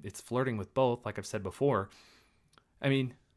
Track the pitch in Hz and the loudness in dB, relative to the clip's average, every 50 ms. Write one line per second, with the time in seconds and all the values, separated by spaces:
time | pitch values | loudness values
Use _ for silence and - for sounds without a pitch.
0 | - 101 - - - - 117 123 131 131 117 104 95 - - 131 131 123 120 - | -8 -10 -12 -12 -8 -4 -2 -2 0 0 -2 -4 -6 -2 0 2 2 4 2 0
1 | - 110 104 - 98 - - 107 95 92 - - 139 143 123 101 95 - - - | -4 -6 -6 -6 -6 -6 -6 -4 -4 -6 -2 2 2 4 4 2 0 -2 -8 -18
2 | - - - - _ _ _ _ _ _ _ - - _ _ _ - 139 135 135 | -20 -20 -20 -20 _ _ _ _ _ _ _ -20 -20 _ _ _ 0 2 2 2
3 | 131 123 - - _ _ _ | 2 -2 -4 -10 _ _ _